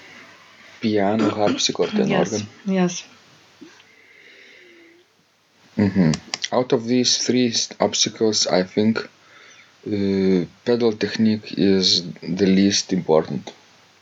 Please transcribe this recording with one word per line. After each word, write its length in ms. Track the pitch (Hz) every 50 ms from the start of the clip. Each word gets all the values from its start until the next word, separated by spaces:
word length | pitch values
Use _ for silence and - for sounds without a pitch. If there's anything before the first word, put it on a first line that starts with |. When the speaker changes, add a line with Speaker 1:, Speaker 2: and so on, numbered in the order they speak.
| - - - - - - - - - - - - - - - -
Speaker 1:
Piano, 480 | - 110 107 104 98 98 107 113 110 104
harpsichord, 640 | - 107 104 113 131 - - - - - 87 87 107
and 160 | 107 101 98
Speaker 2:
Yes, 240 | 190 185 175 - 110
Speaker 1:
organ. 140 | 104 104 - - - -
Speaker 2:
yes. 380 | 196 190 185 180 180 180 - - - - - _ _ _ _ _ _ _ - - - - - _ _ _ _ _ _ - - - - - - - - - - 359 349 339 339 339 339 339 349 _ _ _ _ _ _ _ _ _ _ _ _ _ _ -
Speaker 1:
Mm-hmm. 340 | 110 104 98 95 95 87 80 76 - - - - - - -
Out 220 | - 120 127 - -
of 140 | 117 113
these 320 | 113 127 123 123 120 - - -
three 220 | - 117 127 123 117
s-, 200 | 117 - - - - -
obstacles, 680 | 101 104 - - - - - - 113 110 107 - -
I 160 | - 82 92 92
think, 340 | - - 104 107 110 113 -
uh, 1500 | - - _ _ _ _ - - - - - - - _ _ _ - - 104 101 101 98 98 95 95 95 95 90 85 - - _ -
pedal 280 | 120 120 117 120 113 107
technique 600 | - 104 101 - - 113 110 107 107 - - -
is 460 | - 92 98 95 95 92 95 - - 85 87 - - - 80 87 92
the 60 | 101
least 440 | 95 95 95 98 101 101 - - -
important. 640 | 95 92 82 - 78 78 82 - 71 64 - - - - _ _ _ _ _ _ _ _